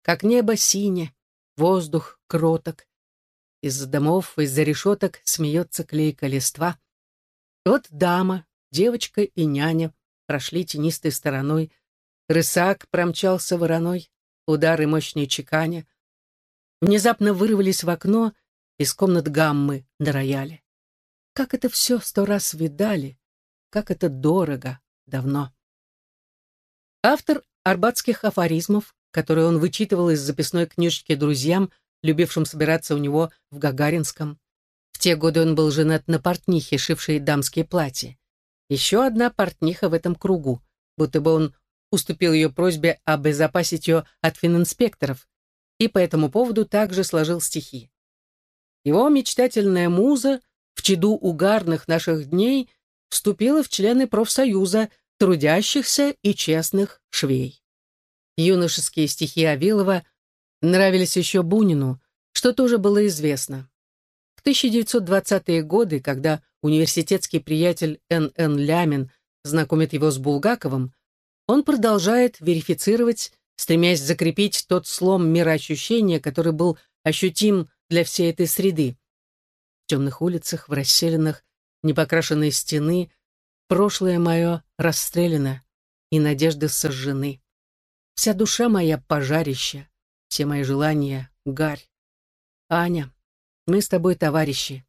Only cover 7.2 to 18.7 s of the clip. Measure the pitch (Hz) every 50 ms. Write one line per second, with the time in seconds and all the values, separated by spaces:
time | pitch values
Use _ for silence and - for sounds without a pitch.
7.2 | _ _ _ _ _ _ _ _ _ 180 247 285 - - 156 147 180 175 175 180
8.2 | 185 185 185 185 - _ _ _ _ _ 131 147 196 240 233 233 - - _ 208
9.2 | 208 196 _ - 160 151 139 139 147 160 160 165 165 160 _ _ _ _ _ _
10.2 | _ - 147 139 131 - 165 170 180 - - 147 147 165 156 - - 156 131 -
11.2 | _ 151 135 135 135 143 156 160 160 156 _ _ _ _ _ _ _ _ _ _
12.2 | _ - 160 165 160 - - 180 175 190 196 - - _ - 180 175 175 165 -
13.2 | - 190 185 175 - - 185 170 170 160 165 165 165 170 180 180 - _ _ _
14.2 | _ _ _ _ _ - 156 147 160 160 165 156 151 151 156 156 151 - - 156
15.2 | 143 139 - - 135 - - 156 165 160 175 165 156 _ _ _ _ _ _ _
16.2 | _ _ _ _ _ _ _ _ _ _ _ _ 170 185 202 214 190 240 226 _
17.2 | 208 208 202 180 202 226 214 196 196 190 185 - 165 165 170 165 - 185 208 226
18.2 | 233 220 - _ _ _ _ _ _ _